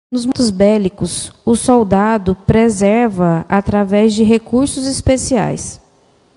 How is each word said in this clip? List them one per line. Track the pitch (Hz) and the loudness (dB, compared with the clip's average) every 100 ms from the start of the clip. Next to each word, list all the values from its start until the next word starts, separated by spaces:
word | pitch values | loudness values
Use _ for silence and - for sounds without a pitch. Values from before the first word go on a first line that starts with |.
| _ | _
Nos | 247 240 | -6 -4
momentos | 269 240 | -2 -2
bélicos, | 185 202 214 190 - 175 - - - | 2 2 2 -2 -4 -8 -8 -12 -8
o | - 233 | -2 -2
soldado | - 247 208 190 214 226 185 | 2 2 2 2 2 0 -2
preserva | 185 - 220 233 202 196 220 240 190 175 165 165 | -4 0 2 2 2 0 2 0 0 0 0 0
através | 196 196 208 202 202 220 | -2 0 -2 0 2 2
de | 214 | 2
recursos | 220 226 220 240 277 - 262 | 2 2 0 -2 -2 -4 -6
especiais. | 262 - 262 - 247 151 160 - - _ _ _ _ _ | -4 -2 -2 0 -2 -2 -4 -10 -16 _ _ _ _ _